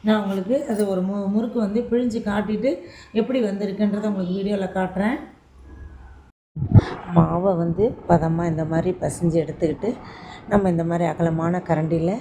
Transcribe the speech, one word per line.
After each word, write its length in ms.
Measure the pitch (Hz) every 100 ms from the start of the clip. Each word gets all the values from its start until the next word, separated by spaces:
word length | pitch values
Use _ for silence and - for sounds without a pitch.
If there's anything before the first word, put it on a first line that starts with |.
| 214
நான் 140 | 214
உங்களுக்கு 340 | 196 190 185 269 294
அது 100 | 208 202
ஒரு 80 | 190 185
மு-, 200 | 202 196 214
முறுக்கு 240 | 233 240 208
வந்து 140 | 214 240
பிழிஞ்சு 320 | 240 247 220 208
காட்டிட்டு 420 | 208 208 214 254 349 - - - 220
எப்படி 200 | 226 262 208
வந்திருக்குன்றதை 600 | 196 202 190 208 202 214
உங்களுக்கு 260 | 190 180 190
வீடியோல 280 | 196 202 185 190
காட்டுறேன். 400 | 185 190 208 285 - - _ - - - - - - - - _ _ 156 139 - - - - 170
மாவை 340 | 160 170 190 175
வந்து 200 | 170 170 226 - -
பதமா 340 | 170 160 165 175
இந்த 120 | 160 160
மாதிரி 180 | 165 185 180
பிசைஞ்சு 360 | 156 - 170 165
எடுத்துக்கிட்டு 460 | 151 147 160 139 208 247 - - - - -
நம்ம 180 | 208 190
இந்த 100 | 170 170
மாதிரி 140 | 170 170
அகலமான 500 | 156 165 160 165 180 175
கரண்டியில 420 | 156 160 165 165 226